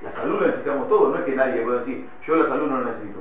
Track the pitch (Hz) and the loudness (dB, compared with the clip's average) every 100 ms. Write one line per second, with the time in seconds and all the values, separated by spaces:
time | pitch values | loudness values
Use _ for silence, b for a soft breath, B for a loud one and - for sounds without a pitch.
0 | - - - - - - 139 139 123 - | -12 -6 -2 2 2 0 -2 -2 2 6
1 | 139 - 135 131 131 117 117 123 131 123 | 6 2 0 2 2 0 0 -2 -2 -8
2 | - - - 160 147 135 147 131 120 104 | -8 -8 0 2 2 2 0 -2 -2 -6
3 | 104 98 | -10 -10